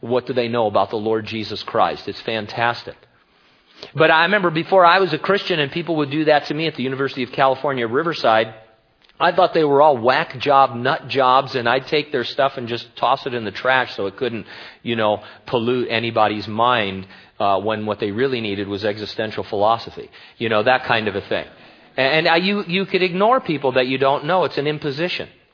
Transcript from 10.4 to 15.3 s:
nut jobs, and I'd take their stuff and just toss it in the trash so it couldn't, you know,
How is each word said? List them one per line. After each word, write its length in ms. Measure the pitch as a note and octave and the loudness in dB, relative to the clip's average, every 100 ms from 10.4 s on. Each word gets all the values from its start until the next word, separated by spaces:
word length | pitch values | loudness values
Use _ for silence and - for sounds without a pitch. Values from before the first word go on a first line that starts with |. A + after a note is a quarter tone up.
| C#3 C#3 C3+ A#2+ | 2 4 4 2
nut 320 | B2 D3+ C3+ | -2 -2 -4
jobs, 480 | B2 B2+ B2+ C#3 C3 | 0 4 4 2 -2
and 120 | A#2+ | 0
I'd 200 | B2+ C3+ | 0 0
take 240 | D3+ D3 | -2 -2
their 120 | C3+ | -4
stuff 340 | A#2 - C3+ - | -4 0 -2 -2
and 100 | A#2+ | -8
just 280 | A#2+ - - | -8 -8 -4
toss 280 | B2 C3+ - | 0 0 -2
it 80 | |
in 120 | B2 G#2+ | -6 -6
the 60 | |
trash 440 | F#2+ B2 C3 A#2+ - | -4 0 2 0 -4
so 100 | G2 | -6
it 120 | F#2 | -4
couldn't, 280 | B2+ A2+ F2+ - - - | -6 -6 -12 -16 -20 -14
you 120 | A#2+ A#2 | -6 0
know, 280 | G#2+ G#2 - | 0 0 -4